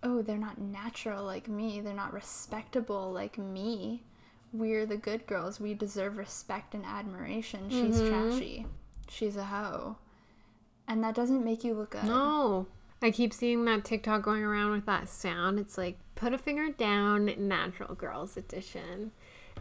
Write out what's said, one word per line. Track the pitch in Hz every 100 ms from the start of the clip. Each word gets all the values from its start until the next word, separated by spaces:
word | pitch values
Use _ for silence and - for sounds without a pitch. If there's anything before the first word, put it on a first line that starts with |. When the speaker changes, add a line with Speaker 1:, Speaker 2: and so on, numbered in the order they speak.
Speaker 1:
"Oh, | 247 247
they're | 220 214
not | 214 208
natural | 202 202 226 - 226 202
like | 196 190 226
me, | 208 220 208
they're | 208
not | 202 202
respectable | 202 - - - 214 220 262 226 202 190
like | 180 202 -
me. | 196 190 208 214 208 240 - - - - -
We're | 220 220 220 214
the | 208
good | 214 220 -
girls, | 190 175 208
we | 208
deserve | 208 208 196 196 208
respect | 202 - - 202 -
and | 208
admiration. | 190 202 202 185 180 214 226 202 196
She's | 247 233 226
Speaker 2:
Mm-hmm. | 220 214 226
Speaker 1:
trashy. | 254 - - 226 - - - -
She's | - 214 202
a |
hoe." | 196 202 208 - - 214 - - - - - - - _ -
And | 220
that | 220
doesn't | 233 240 262
make | 226 226
you | 240
look | 214 214
good. | 208
Speaker 2:
No. | 214 247 285 302 254 190 185 - - -
I | 226
keep | 220 233
seeing | - 240 240 233
that | 220
TikTok | - 220 214 214
going | 208 214
around | 214 208 208
with | 208 208
that | 190 -
sound. | - 185 170 180 202
It's | 202 -
like, | 175 - - -
"Put | 233
a | 254
finger | 302 294 311
down, | 277 214 208 202 208 208 - 202
natural | 175 175 180 196
girls | 185 - - 180 -
edition. | 196 185 - 170 165 185 220 - - - - -